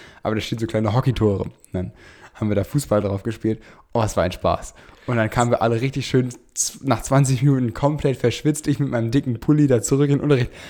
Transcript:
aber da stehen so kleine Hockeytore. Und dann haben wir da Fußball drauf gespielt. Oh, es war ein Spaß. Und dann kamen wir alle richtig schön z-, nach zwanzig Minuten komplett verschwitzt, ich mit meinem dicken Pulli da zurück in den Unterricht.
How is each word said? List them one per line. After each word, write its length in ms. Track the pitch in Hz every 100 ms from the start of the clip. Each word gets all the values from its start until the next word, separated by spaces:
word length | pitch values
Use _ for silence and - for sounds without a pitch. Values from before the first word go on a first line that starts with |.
| - -
aber 140 | - 110
da 60 |
stehen 180 | - 117
so 80 | 110
kleine 260 | 110 107
Hockeytore. 500 | 117 131 113 107 98 -
Und 60 | - _
dann 200 | 92 90 - - - - -
haben 140 | 107
wir 60 | 101
da 80 |
Fußball 380 | 95 147 - 104
drauf 220 | 101 98
gespielt. 360 | 120 107 110 110 - - _
Oh, 100 | 117
es 120 | 110 98
war 60 |
ein 80 | 87
Spaß. 440 | - 90 - - - - - -
Und 100 | 120
dann 140 | 107
kamen 180 | 127 120
wir 140 | 120
alle 180 | 117 113
richtig 240 | 135 139 -
schön 240 | 131 127 - _
z-, 300 | - - -
nach 180 | 135 117
zwanzig 400 | - 135 131 127
Minuten 320 | 143 135 120
komplett 440 | - 143 151 143 127
verschwitzt, 500 | 120 - 151 151 -
ich 120 | 143
mit 100 | 139
meinem 200 | 120 113
dicken 300 | 139 131 113
Pulli 260 | - 151 143
da 160 | 120
zurück 280 | - 139 143
in 60 | 139
den 40 |
Unterricht. 280 | 147 131 120 - -